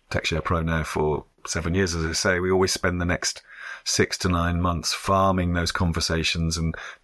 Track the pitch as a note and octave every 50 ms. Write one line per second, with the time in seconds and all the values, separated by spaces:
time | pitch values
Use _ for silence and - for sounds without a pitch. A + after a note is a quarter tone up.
0 | _ - - - - - D#2+ D#2 - - F2 E2+ E2 E2 E2 D#2+ D2+ - - D#2+
1 | D2+ D2+ D2+ C#2+ - _ _ _ - - - E2+ D#2+ E2+ E2+ F#2+ G2 E2+ E2 E2+
2 | D#2+ D#2+ D#2 - - G2+ F#2 F2 F2+ F#2 F#2 F#2 F#2+ F#2 - - - F#2 F2 F2+
3 | F2 F2 F2 - - - - - - - - - - - - - - - - -
4 | - - - - - F#2 F2+ E2+ E2+ F2 E2+ F2 F2+ F2+ E2+ D#2+ D2+ - - -
5 | - - G2 F#2+ F#2+ G2 F#2+ F#2 F2+ F2 F2 F2 E2+ E2+ - - F#2+ E2+ E2 E2+
6 | - - E2 D#2+ D#2+ - - E2+ E2 E2 D#2+ E2 E2 E2 D#2+ - - - - -